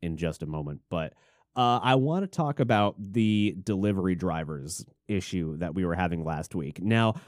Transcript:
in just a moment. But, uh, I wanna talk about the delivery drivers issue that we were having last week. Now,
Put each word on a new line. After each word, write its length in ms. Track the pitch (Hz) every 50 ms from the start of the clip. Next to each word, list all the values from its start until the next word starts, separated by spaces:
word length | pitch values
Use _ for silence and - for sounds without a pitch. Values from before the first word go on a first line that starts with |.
| -
in 160 | 85 82 -
just 240 | 82 82 78 - 80
a 40 |
moment. 360 | 76 78 78 73 71 73 69 - _
But, 240 | - 85 80 73 - _ _ _ _ _ _ _ _
uh, 240 | 127 123 120 120 123 -
I 140 | 123 131
wanna 320 | 131 131 147 160 185 196 190
talk 320 | - - 160 147 143 -
about 340 | 135 113 120 104 104 101 - -
the 580 | 104 98 95 117 110 107 107 104 104 104 78 90 98
delivery 500 | - 107 95 98 104 104 95 90 95 92
drivers 680 | 87 87 90 82 80 80 73 78 71 69 73 - - - - - _ _ -
issue 480 | 107 98 87 - - 92 82 80 78
that 180 | 78 87 85 76
we 100 | 92 92
were 120 | 87 85
having 280 | 85 92 87 85 82 80
last 300 | 78 80 73 76 - -
week. 260 | 92 78 69 76 -
Now, 340 | 87 104 113 113 113 113 113 - -